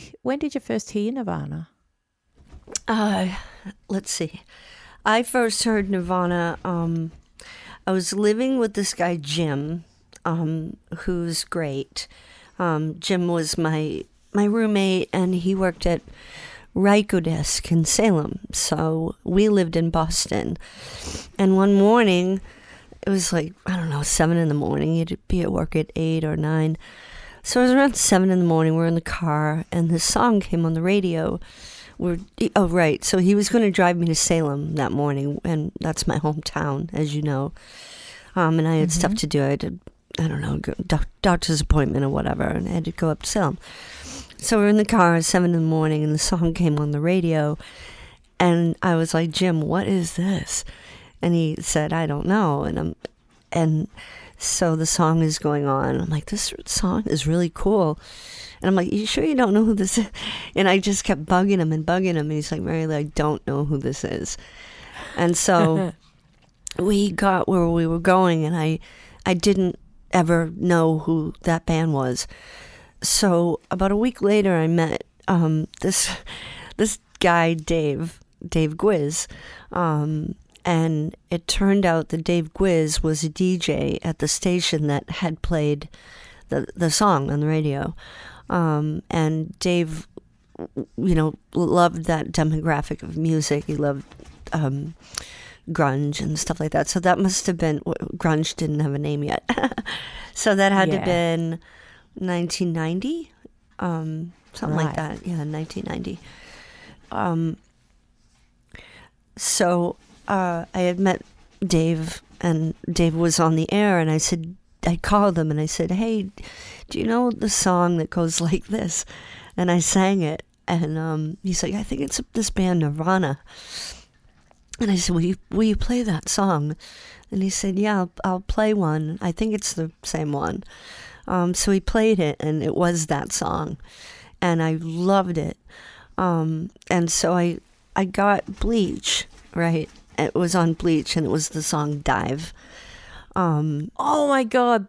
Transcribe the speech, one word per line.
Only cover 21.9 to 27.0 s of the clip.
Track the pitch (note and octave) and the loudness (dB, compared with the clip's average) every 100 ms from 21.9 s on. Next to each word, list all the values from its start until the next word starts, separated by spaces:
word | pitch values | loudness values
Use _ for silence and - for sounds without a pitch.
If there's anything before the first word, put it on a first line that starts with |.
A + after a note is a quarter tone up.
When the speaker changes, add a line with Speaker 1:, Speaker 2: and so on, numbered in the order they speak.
| A#3 A3 F3+ F3+ F#3+ - - - - - - - | 6 6 4 2 -2 -6 -20 -20 -20 -20 -8 -2
Speaker 2:
it | |
was | G3 F3 | 0 0
like, | F3 D#3 - - | -2 -2 -6 -6
I | F#3 | -4
don't | D#3+ | -2
know, | D3 | -2
seven | D3 - D#3+ E3+ | 0 2 4 4
in | D#3+ | 2
the | |
morning. | D3 - C#3+ D3 E3 | 0 0 0 0 0
He'd | E3 F#3 - | -2 -6 -4
be | F3+ | -2
at | E3+ | 0
work | F#3+ E3 | -2 -2
at | D#3+ D3+ - | -2 -4 -2
eight | D#3+ D#3+ | -2 0
or | D#3 D#3 | -2 -2
nine. | D3+ D#3+ D#3+ D#3+ - - | 0 0 0 -2 -8 -20